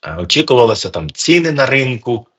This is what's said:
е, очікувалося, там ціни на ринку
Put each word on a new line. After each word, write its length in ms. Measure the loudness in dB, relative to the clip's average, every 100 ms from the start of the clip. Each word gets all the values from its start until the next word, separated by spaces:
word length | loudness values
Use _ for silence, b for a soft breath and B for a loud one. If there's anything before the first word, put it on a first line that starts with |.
е, 140 | -12 -10
очікувалося, 720 | -2 -2 2 4 4 2 -4
там 200 | -8 -8
ціни 420 | -6 2 2 2
на 140 | 0 0
ринку 600 | 0 -2 -4 -4 -6 -6